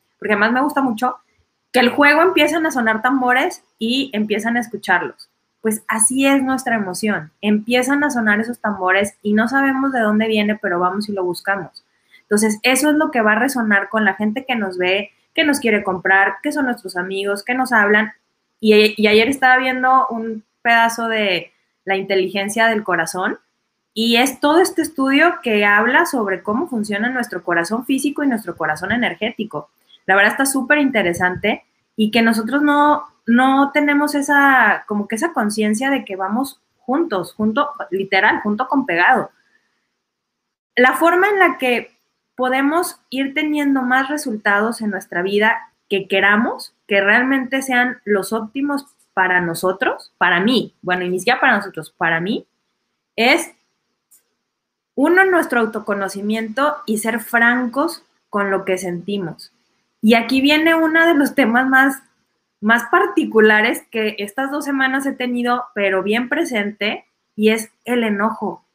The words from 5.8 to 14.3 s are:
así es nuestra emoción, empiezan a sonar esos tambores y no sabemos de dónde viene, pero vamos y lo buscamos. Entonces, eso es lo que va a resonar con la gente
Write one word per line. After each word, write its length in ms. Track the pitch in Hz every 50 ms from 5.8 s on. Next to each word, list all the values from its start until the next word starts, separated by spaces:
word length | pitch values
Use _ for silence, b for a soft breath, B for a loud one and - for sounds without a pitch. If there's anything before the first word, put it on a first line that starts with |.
| - -
así 380 | 220 220 - - 254 269 269
es 180 | 277 277 277 262
nuestra 320 | 262 262 254 262 247 226
emoción, 560 | 220 202 185 180 - - 214 202 175 156 156 _ _
empiezan 640 | - 208 208 214 214 233 240 247 254 254 277 285 294
a 60 | 294
sonar 300 | - 240 220 214 208 214
esos 200 | 226 240 240 -
tambores 560 | - 214 208 190 185 185 185 196 202 202 - _
y 120 | - 208 208
no 160 | 214 226 233
sabemos 420 | 269 277 277 269 262 262 269 277
de 100 | 262 247
dónde 280 | 220 214 214 214 220 220
viene, 280 | 220 214 208 208 214 214 -
pero 160 | 196 175 175
vamos 300 | 180 180 185 208 208 208
y 40 | 202
lo 120 | 196 185
buscamos. 600 | 180 170 - - 196 196 196 165 131 _ _ b b b b b b b b b
Entonces, 380 | b 208 208 220 220 208 - -
eso 280 | 247 269 254 294 302
es 40 | 294
lo 160 | 302 311 294
que 100 | - 240
va 120 | 214 214 214
a 60 | 220
resonar 480 | 240 277 269 254 226 214 208 196 196 -
con 160 | - 220 214
la 100 | 196 196
gente 300 | - 214 214